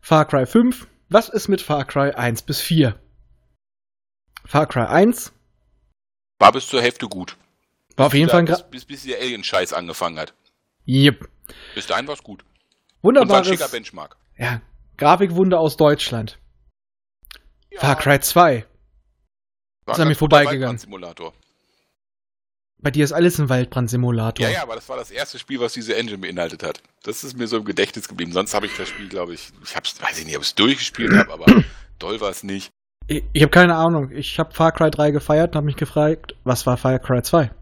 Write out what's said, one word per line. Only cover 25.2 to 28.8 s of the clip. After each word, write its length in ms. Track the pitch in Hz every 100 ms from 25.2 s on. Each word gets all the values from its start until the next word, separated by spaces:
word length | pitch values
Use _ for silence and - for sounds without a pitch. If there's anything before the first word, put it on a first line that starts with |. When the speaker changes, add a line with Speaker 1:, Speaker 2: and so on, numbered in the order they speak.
| 143 123
Speaker 2:
Spiel, 180 | - 135
was 140 | 120
diese 240 | 123 110 110
Engine 220 | 113 101
beinhaltet 440 | 92 90 85 80
hat. 180 | 80 - _ _
Das 220 | - -
ist 120 | 143 127
mir 120 | 113
so 80 | 113
im 80 |
Gedächtnis 420 | 104 95 101 - -
geblieben. 240 | 92 85
Sonst 220 | 87 98
habe 120 | 104 101
ich 100 |
das 120 | -